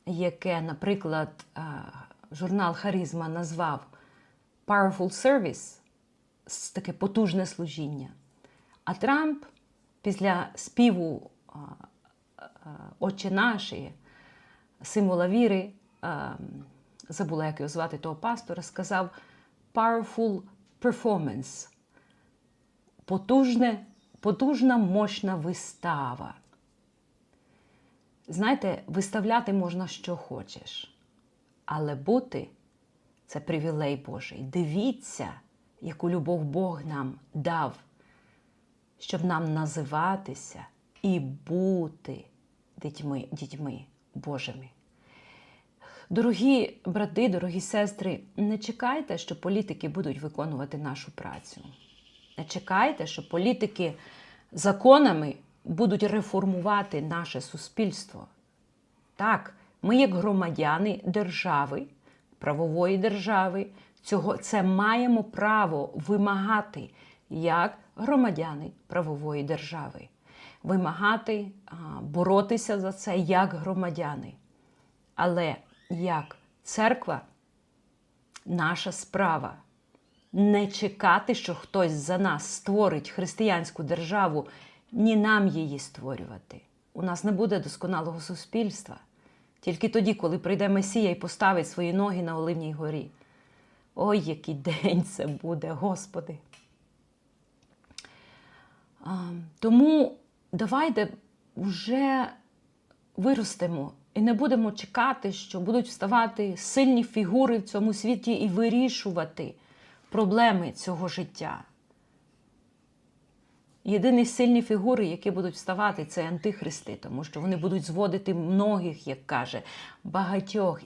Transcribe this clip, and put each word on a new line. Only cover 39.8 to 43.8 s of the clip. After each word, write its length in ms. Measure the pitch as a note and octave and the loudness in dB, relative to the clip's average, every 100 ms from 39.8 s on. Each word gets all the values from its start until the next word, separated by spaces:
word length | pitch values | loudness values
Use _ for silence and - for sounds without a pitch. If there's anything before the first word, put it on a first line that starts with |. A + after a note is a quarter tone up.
| C#3 D3+ F3 F#3+ - - - - - _ _ _ | -4 0 0 -2 -6 -14 -16 -20 -20 _ _ _
і 180 | G3 F3+ | 0 0
бути 1080 | C3+ C#3 - F3 F#3 F#3 D#3+ D3+ - C3+ - _ _ _ _ - | -2 -8 -4 0 2 2 -2 -6 -14 -14 -16 _ _ _ _ -12
дітьми, 500 | D3+ C#3+ D3 C#3 - | -10 -8 -6 -6 -6
дітьми 540 | D3+ C#3 C#3 C#3+ A#2+ | -10 -10 -10 -8 -10